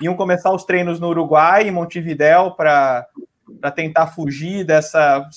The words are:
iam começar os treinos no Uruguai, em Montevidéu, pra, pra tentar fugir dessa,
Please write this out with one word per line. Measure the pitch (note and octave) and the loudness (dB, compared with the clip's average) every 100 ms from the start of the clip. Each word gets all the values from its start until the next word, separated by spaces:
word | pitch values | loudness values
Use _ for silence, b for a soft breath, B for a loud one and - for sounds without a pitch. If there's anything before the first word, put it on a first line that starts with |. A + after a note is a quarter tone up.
iam | D#3+ F#3 | -6 -4
começar | F#3 F3+ F#3+ | -2 0 0
os | F#3 | -2
treinos | - F3+ F3 E3 | -2 -2 -2 -4
no | E3+ | -4
Uruguai, | E3 D#3+ D#3 E3 G3+ G#3 | -2 0 2 4 2 0
em | |
Montevidéu, | F3+ E3+ F3 D#3+ D3+ D3+ F3 F#3 | -4 -6 -8 -8 0 4 4 2
pra, | F#3 D#3 C#3+ C3+ B2 - - - _ _ - | 0 2 2 2 -2 -8 -18 -20 _ _ -10
pra | C#3+ | -8
tentar | D3+ D#3+ D#3+ D#3+ | -6 -2 0 0
fugir | F3 C#3+ C#3 E3+ G3+ | -4 -8 -8 -8 -6
dessa, | E3 D#3 D#3 D#3+ D3 C#3 D3 | 0 0 2 2 2 2 -4